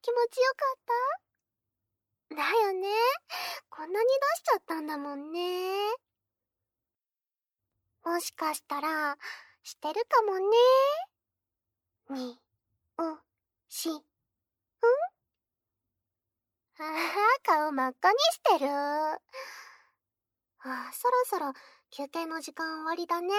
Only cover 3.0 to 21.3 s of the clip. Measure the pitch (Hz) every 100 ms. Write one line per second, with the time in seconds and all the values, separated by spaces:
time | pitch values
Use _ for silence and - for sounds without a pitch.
3 | 480 640 _ - - - _ - 311 392
4 | 480 539 554 679 - 440 - 320 302 294
5 | 285 285 302 339 359 359 370 392 415 494
6 | _ _ _ _ _ _ _ _ _ _
7 | _ _ _ _ _ _ _ _ _ _
8 | 330 349 339 - 311 302 _ 285 311 311
9 | 294 285 - - - _ - - 302 403
10 | 466 508 427 381 392 453 494 523 554 622
11 | 740 _ _ _ _ _ _ _ _ _
12 | _ 269 254 247 _ _ _ _ _ -
13 | 330 311 _ _ _ _ _ - 330 302
14 | _ _ _ _ _ _ _ _ 466 539
15 | 719 _ _ _ _ _ _ _ _ _
16 | _ _ _ _ _ _ _ - 311 320
17 | 339 392 427 539 - 320 302 269 254 254
18 | 359 453 640 - 523 339 285 285 285 294
19 | 311 - _ 523 539 - - - _ _
20 | _ _ _ _ _ _ 262 254 254 -
21 | 494 494 508